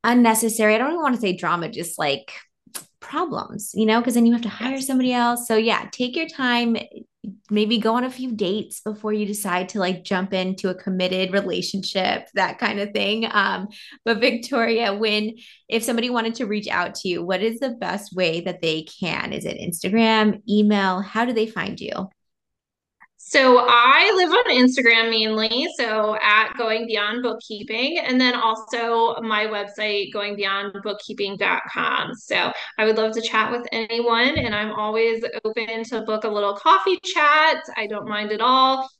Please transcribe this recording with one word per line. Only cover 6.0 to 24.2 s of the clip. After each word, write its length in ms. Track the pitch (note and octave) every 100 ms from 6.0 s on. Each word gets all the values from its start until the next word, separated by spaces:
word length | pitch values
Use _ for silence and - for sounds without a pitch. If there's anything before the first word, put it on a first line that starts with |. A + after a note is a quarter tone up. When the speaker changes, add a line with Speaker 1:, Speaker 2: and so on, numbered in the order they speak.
| B3 E4
Speaker 1:
your 100 | D#4+
time, 480 | - B3+ A#3+ A#3+ A3+ - - - _ - F#3+ _
maybe 260 | G#3 G#3+ A3+
go 160 | A3
on 100 | A#3
a 60 | B3+
few 220 | B3+ B3+
dates 480 | G#3 F#3 G#3 - -
before 320 | G#3+ G#3 G#3+
you 140 | G#3+ G#3
decide 420 | G#3 G3 F3+ F#3
to, 100 | G#3
like, 240 | F3+ F#3
jump 300 | - F#3 F#3+
into 360 | F#3+ F#3 F#3+ F#3+
a 60 | F#3
committed 560 | - F#3 F3+ F#3 F#3
relationship, 960 | G3 F#3+ F3 F3+ G3 - F#3+ F#3 - -
that 240 | G3 F3+ -
kind 220 | G3+ G3+
of 140 | G#3
thing. 340 | G#3 G3+ A3 A3+
Um, 380 | G#3 G3 F#3+ G3+ - - - -
but 140 | A3
Victoria, 760 | B3 A#3 - C4+ A#3 A3+ A#3
when, 420 | G3+ A3 G#3 G#3+ A#3 - - _
if 160 | A3+
somebody 260 | A3+ A#3 B3
wanted 260 | A#3+ A3+ A3+
to 120 | A3
reach 200 | G#3 G#3
out 280 | F3 F3 -
to 140 | F#3
you, 140 | F3
what 200 | F3 F#3
is 160 | A3 A3+
the 100 | C4
best 460 | A#3 F3+ G3 G#3 F3+
way 260 | F3 E3
that 200 | F#3 F3+
they 220 | D#3+ D#3+
can? 500 | D#3 - F3 D#3+ -
Is 120 | C#3+ E3+
it 120 | E3+
Instagram, 840 | - E3+ F#3+ A3 A3+ A3 G#3+ - -
email? 520 | G#3 G#3 G#3 F#3+ F#3
How 240 | G3 A3 B3
do 80 |
they 120 | A3+ A3
find 340 | F#3 E3+ E3+
you? 300 | - - F#3+ _ _ _ _ _ _ _ _ _ - _
Speaker 2:
So 360 | - D4 C4 B3 B3
I 460 | A#3+ A#3+ D4 G4
live 160 | F#4+